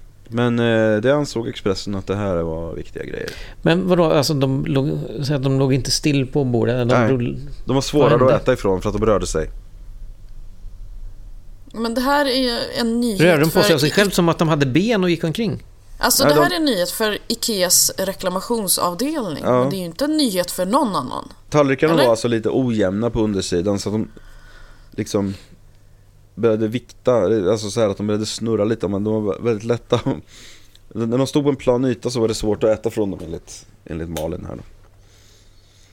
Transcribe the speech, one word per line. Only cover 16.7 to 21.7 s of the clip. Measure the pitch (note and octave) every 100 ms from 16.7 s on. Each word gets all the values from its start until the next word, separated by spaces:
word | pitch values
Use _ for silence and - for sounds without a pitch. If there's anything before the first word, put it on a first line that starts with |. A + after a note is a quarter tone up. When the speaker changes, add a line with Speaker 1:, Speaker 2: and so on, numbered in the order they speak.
| G3 F3
Speaker 3:
för | - A3 G3+ -
Ikeas | - - G3+ F3+ - - -
reklamationsavdelning, | F#3+ F#3 F3+ F#3 - A#3 F#3+ - E3+ F3 C4+ D#4+ G#3 D3
Speaker 1:
Ja. | G2+ B2
Speaker 3:
men | C3
det | F#3+
är |
ju | F3
inte | E3+ D4
en | D#4
nyhet | C4 F#3 F3
för | - F3+
någon | C4+ B3 E3
annan. | B2+ - - - -
Speaker 1:
Tallrikarna | D3+ C#3